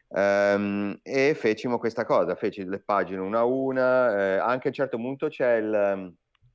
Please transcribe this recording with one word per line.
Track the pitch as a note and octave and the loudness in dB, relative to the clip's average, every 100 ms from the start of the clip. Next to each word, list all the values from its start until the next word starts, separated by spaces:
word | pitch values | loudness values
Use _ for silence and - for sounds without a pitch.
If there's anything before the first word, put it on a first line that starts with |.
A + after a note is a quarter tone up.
| _ | _
Ehm, | - G2+ G2+ G2+ G2+ G2+ G2+ G2+ - | 0 2 4 4 2 0 -2 -4 -6
e | - C3+ C3+ | -4 2 2
fecimo | D#3 A2+ A2 C3 A#2+ | 2 0 0 -2 -2
questa | A#2 A2+ A2+ | -2 -4 0
cosa, | B2+ F2 F2 | 2 2 0
feci | G#2+ G2+ | -4 -4
le | F#2 F#2+ | -8 -8
pagine | - G2+ F2+ F#2+ | -2 -2 0 -4
una | F#2+ A2+ | -2 0
a | A#2+ | 0
una, | C3+ C3+ C3 B2+ B2+ B2 G2+ | 0 -2 0 2 4 2 2
eh, | G2 F#2+ | 2 2
anche | G2 C3 C#3+ | 0 0 -2
a | |
un | |
certo | - C3 A2+ | -4 -4 -4
punto | A#2+ C#3 D#3 | -6 -6 -6
c'è | - B2+ A#2 | -2 2 2
il, | G#2+ G#2+ G2+ G2 F#2 E2+ _ _ _ | 2 0 0 -2 -6 -16 _ _ _